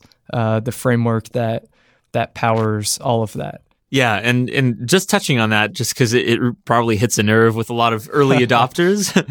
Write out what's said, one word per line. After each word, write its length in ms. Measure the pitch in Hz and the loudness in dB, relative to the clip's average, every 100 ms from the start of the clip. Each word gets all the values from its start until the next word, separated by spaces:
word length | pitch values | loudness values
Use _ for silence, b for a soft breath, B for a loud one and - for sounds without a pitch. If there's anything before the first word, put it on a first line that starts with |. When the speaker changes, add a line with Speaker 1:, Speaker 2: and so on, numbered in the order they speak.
| b b - | b b -10
Speaker 1:
uh, 280 | 120 110 110 | -4 -2 -2
the 100 | 117 | -4
framework 560 | - 131 120 117 113 - | -4 0 0 0 -2 -4
that, 340 | 127 113 117 - _ _ _ _ | -4 -4 -4 -8 _ _ _ _
that 200 | 120 117 | -4 -4
powers 640 | - 117 113 110 107 104 - | -2 0 0 0 -2 -4 -4
all 240 | 143 117 | -2 -2
of 100 | 110 | -2
that. 280 | - 143 - - _ _ | -6 -10 -12 -20 _ _
Speaker 2:
Yeah, 240 | 135 120 101 | 0 0 0
and, 340 | 117 123 123 | 0 0 0
and 400 | - 131 117 120 | 0 0 -2 -2
just 200 | 190 - | -2 0
touching 300 | 202 - 131 | -2 0 0
on 120 | 110 | 2
that, 200 | 107 107 | 2 0
just 240 | - 113 - | -2 -6 0
'cause 160 | 120 | 2
it, 160 | 120 - | 2 2
it 380 | 117 123 120 - | 2 0 -4 0
probably 320 | 120 117 107 | 0 2 0
hits 200 | 123 - | 0 0
a 60 | |
nerve 320 | 104 110 113 110 | 2 4 4 2
with 140 | 113 | -4
a 40 | |
lot 200 | 120 117 | 0 0
of 160 | 113 104 | 0 -2
early 260 | 147 135 131 | 0 2 4
Speaker 1:
<laughs> 80 | 120 | 4
Speaker 2:
adopters 680 | 123 127 - 175 208 196 185 - | 2 2 0 0 0 0 -2 -2